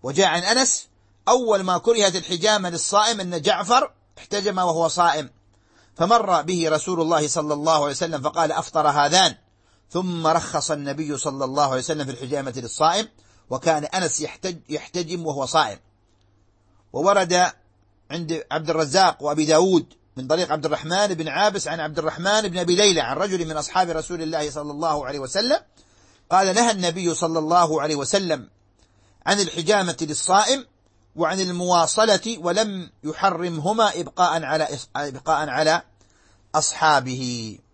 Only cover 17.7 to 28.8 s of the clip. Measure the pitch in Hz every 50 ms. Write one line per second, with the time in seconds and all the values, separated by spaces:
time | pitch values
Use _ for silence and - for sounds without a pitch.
17.7 | _ _ _ _ _ _ _ _ 143 170 170 151 165 160 - _ 139 156 160 151
18.7 | 165 160 160 143 131 190 247 240 - - 135 147 147 151 156 147 156 156 175 190
19.7 | 185 165 - _ _ _ _ _ _ - 131 131 156 170 180 - 147 151 139 -
20.7 | 151 - - 156 175 190 208 208 185 160 160 156 - 160 196 214 196 196 - -
21.7 | 156 170 156 156 151 160 156 156 - - 170 190 208 214 220 202 170 185 175 175
22.7 | 175 175 208 208 190 160 135 117 131 143 180 208 185 185 170 160 156 156 147 -
23.7 | - 185 185 175 165 160 156 - 175 170 160 156 160 156 151 151 131 151 147 147
24.7 | 143 143 160 165 156 - 135 127 143 143 135 127 - 190 214 240 285 - - _
25.7 | _ _ _ _ _ _ _ _ _ _ _ _ 170 185 190 190 185 214 240 233
26.7 | 220 196 180 175 165 180 185 170 165 - - 170 165 165 156 151 170 175 175 160
27.7 | 156 156 139 151 156 143 139 131 - 196 196 175 160 139 113 - _ _ _ _
28.7 | _ _